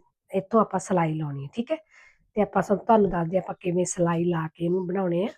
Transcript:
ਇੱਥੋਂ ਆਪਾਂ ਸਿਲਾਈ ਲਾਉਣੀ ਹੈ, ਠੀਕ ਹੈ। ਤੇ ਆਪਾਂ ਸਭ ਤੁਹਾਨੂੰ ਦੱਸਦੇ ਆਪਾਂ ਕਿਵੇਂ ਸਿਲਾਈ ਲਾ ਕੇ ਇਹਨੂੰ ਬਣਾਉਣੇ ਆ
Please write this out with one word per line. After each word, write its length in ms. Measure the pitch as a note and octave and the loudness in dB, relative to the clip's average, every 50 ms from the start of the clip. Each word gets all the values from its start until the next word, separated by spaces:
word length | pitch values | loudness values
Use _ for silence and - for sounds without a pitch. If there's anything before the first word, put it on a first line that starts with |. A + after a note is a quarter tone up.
| - _ _ _ _ _ | -10 _ _ _ _ _
ਇੱਥੋਂ 280 | - F#3+ F#3+ - - A3+ | -4 -4 -4 2 2 2
ਆਪਾਂ 180 | G3+ - - F#3 | 2 2 0 -4
ਸਿਲਾਈ 340 | - - F#3+ F3 E3 D#3+ D#3 | -2 0 0 2 2 2 0
ਲਾਉਣੀ 300 | D#3 D#3 D3 C#3 C#3 C#3 | -2 -4 -4 -6 -8 -10
ਹੈ, 60 | C#3 - | -8 -8
ਠੀਕ 180 | A#3 A#3+ - | -8 -4 -4
ਹੈ। 60 | D#4+ D#4 - _ _ - - - _ _ _ _ _ | -6 -6 -6 _ _ -20 -20 -20 _ _ _ _ _
ਤੇ 60 | G#3+ | -2
ਆਪਾਂ 200 | G3+ G3+ - G3 | -2 0 0 0
ਸਭ 160 | F3+ - G#3 F#3 | 0 2 0 -2
ਤੁਹਾਨੂੰ 320 | - - - G#3 G3+ F#3 | 2 4 4 6 6 4
ਦੱਸਦੇ 280 | F3+ E3+ E3+ D#3+ F#3 F#3 | 2 0 -2 0 0 -2
ਆਪਾਂ 180 | F3 - F#3 - | -2 -2 -8 -6
ਕਿਵੇਂ 240 | - F3+ E3+ F3+ F3+ F3 | -4 -2 0 0 0 -2
ਸਿਲਾਈ 360 | - - E3+ E3+ E3+ E3+ E3+ | 0 0 0 0 2 0 0
ਲਾ 220 | F3 E3+ E3 D#3+ D#3+ | 0 0 0 -2 -6
ਕੇ 180 | - - E3+ | -6 -4 -2
ਇਹਨੂੰ 200 | E3+ F3+ F#3+ F#3 E3+ | -2 0 -2 -2 -2
ਬਣਾਉਣੇ 360 | F3+ G3 F#3+ F3+ E3+ E3+ G3 | -2 -2 -2 0 0 0 -2
ਆ 40 | C4+ - | -2 -6